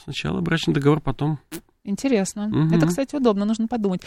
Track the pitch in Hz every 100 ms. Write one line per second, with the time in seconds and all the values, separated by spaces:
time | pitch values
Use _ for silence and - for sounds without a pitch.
0 | - - - - 165 165 - 151 139 151
1 | 143 127 147 151 - - - _ - 196
2 | 277 233 190 - 208 208 160 165 160 175
3 | 269 294 247 196 208 226 226 247 208 180